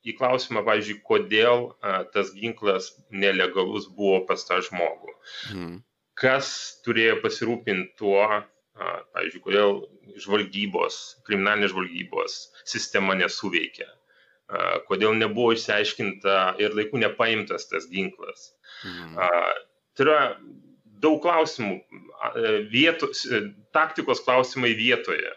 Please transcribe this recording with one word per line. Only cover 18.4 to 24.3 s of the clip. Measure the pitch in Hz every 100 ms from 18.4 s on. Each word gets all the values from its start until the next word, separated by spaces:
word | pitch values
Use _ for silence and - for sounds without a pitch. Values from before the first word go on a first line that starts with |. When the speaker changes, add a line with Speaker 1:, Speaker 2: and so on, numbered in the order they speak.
| - _ - -
Speaker 2:
Mhm. | 92 90 85 85
Speaker 1:
A, | 90 87 85 - - _ _ -
tai | 139
yra | 151 127 - - - - _ _ -
daug | 156 151
klausimų, | 175 165 156 - 104 90 - 95 -
a, | - -
e, | 117 113 107
vietos, | 107 117 160 165 147 - -
e, | 107 104 - _
taktikos | 156 160 - 131 123
klausimai | -